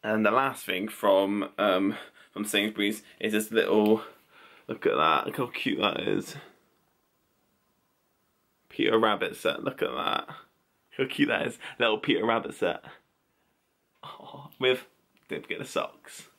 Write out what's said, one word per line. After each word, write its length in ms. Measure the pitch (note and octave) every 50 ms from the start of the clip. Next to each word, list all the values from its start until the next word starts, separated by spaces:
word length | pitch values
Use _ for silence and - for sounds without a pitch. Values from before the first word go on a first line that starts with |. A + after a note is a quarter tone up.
And 220 | - G#2+ A2 A2 G#2+
the 60 | G#2
last 340 | A2 B2+ C#3 C3+ A#2+ - -
thing 240 | - F#2+ F#2 G2+ A2
from, 600 | G#2+ - - G2+ G2 F#2+ G2 G2 G#2 G2+ - - - -
um, 380 | G#2 G#2 F#2 F#2 G2 G2 A2 - - - _ - - _
from 140 | _ - G#2
Sainsbury's 560 | G#2 - B2 G#2 G#2+ G#2+ G#2 G2+ G2+ G#2+ G#2 - - - _
is 140 | - A2 G#2+
this 180 | G#2+ G#2+ -
little, 500 | A2+ A2 - - G2 G#2+ G#2 G#2+ A2 A2 - - - _ _ _ _ - - - - - _
look 200 | - A#2 - -
at 100 | - -
that, 300 | D2 D#2 D#2+ D#2 - -
look 100 | - -
how 120 | - B2+ A#2+
cute 320 | - - - C3+ - C#2+
that 180 | F#2+ G2 - -
is. 360 | E2+ - - G2 - - - C#3+ - - _ _ _ _ _ _ _ _ _ _ _ _ _ _ _ _ _ _ _ _ _ _ _ _ _ _ _ _ _ _ _ _ _ _ _ _ _ _ _ _ _ _ _ _
Peter 280 | - - - - A2+ A2+
Rabbit 380 | A2+ A2 G#2 - G2+ - -
set, 260 | - - - - -
look 200 | - - - -
at 80 | - -
that! 360 | B2 - - - - - - - - - - _ _ _ _ _ _ _ _ _ - -
Look 120 | C3+ C3
how 40 | -
cute 140 | - C#3+ A#2+
that 180 | A#2 F#2 D#2
is. 120 | - - - - - - -
Little 200 | A#2+ A2+ G#2+ G#2+
Peter 260 | - - A2 E2 G#2
Rabbit 300 | A#2 A2+ A2+ - - -
set. 280 | - G2+ F2 - - - - - - _ _ _ _ _ _ _ _ _ _ _ _ _ _ _ _ _ _ _ _
Oh, 460 | - - - - - - - C#3 C#3 - - _
with, 280 | C3 B2+ B2+ B2 - _ _ _ _ _ _ _ _ -
don't 140 | D#2+ D2+
forget 160 | - - E2 E2
the 80 | -
socks. 640 | - - - - - - - - - - - - - _